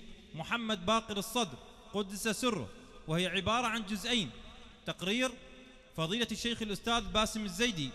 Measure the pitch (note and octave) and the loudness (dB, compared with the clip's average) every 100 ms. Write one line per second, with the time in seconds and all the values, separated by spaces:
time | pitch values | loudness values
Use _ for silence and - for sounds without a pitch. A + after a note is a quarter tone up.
0 | - - - - D#3+ A3+ A3+ G#3+ F3 A3 | -8 -16 -12 -10 -2 -2 0 0 4 2
1 | A3 G3+ F#3 B3 G#3 A#2+ - - - G3 | 2 -2 0 0 0 -2 -14 -20 -6 -2
2 | G3 G3 A3+ G3+ B3 G3+ - - - - | -2 -2 0 2 2 2 -2 -10 -16 -12
3 | - D#3+ F3+ F#3 F#3 A#3 A#3+ A3+ G3 G#3 | 0 2 2 2 2 4 2 0 -2 -2
4 | A#3 B3 C#3+ - - - - - - - | 2 2 2 -4 -14 -16 -18 -10 -6 -4
5 | F3+ A#3 B3+ B3+ - - - - - - | 0 2 2 -2 -16 -18 -20 -20 -10 -2
6 | D#3+ A3 A3+ G#3+ A#3 A3+ A3 G3 - G3+ | 0 2 0 0 0 0 -2 -2 2 0
7 | G3 G#3 G#3+ A3 G#3 F3 A#3+ F3+ C3+ | 2 4 4 2 -2 2 2 4 -2